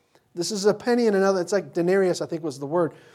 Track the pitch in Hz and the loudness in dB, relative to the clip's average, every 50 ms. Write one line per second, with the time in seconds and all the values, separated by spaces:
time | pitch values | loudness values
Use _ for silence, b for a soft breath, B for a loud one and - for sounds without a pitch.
0 | _ _ _ _ _ _ - 175 170 - 214 196 196 214 196 208 - 254 240 240 | _ _ _ _ _ _ -8 -8 -6 -4 -4 0 2 2 0 0 0 0 0 2
1 | 240 220 202 190 196 196 196 185 170 175 202 196 165 139 - 175 170 175 190 196 | 2 2 2 4 4 2 2 0 0 0 -2 -2 -2 -2 -2 -2 0 2 2 2
2 | 190 180 160 - 156 - 175 156 160 156 131 135 143 139 160 180 170 143 b b | 2 2 0 -2 -4 -6 -6 -6 -6 -8 -8 -8 -6 -2 0 0 0 0 b b
3 | b b b | b b b